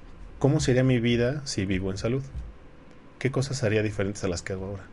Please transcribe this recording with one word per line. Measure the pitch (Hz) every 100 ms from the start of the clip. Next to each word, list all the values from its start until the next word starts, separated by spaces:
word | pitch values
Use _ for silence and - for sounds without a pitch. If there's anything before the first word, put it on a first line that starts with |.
| - - - -
¿cómo | 135 151
sería | 147 123
mi | 131 123
vida | 120 117 120 147 135
si | -
vivo | 95 92 95
en | 95
salud? | 113 131 135 - - - - - - - - -
¿Qué | 127
cosas | 135 131 127
haría | 110 107
diferentes | 107 104 98 104
a | 95
las | 87
que | -
hago | 95 95
ahora? | 98 -